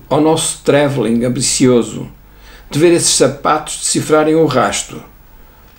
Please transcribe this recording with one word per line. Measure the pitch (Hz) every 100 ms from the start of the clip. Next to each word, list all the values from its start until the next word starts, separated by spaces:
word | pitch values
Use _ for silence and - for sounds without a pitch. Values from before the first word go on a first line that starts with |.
| -
ao | 147
nosso | 156 160 - -
travelling | - 139 147 131 110 117
ambicioso, | 123 131 - - 131 123 - - - - - - - - -
de | 143
ver | 175
esses | 170 - -
sapatos | 135 - - 151 - -
decifrarem | - - 131 156 156 160
o | 151
rastro | 131 - - - - - - - - - _ -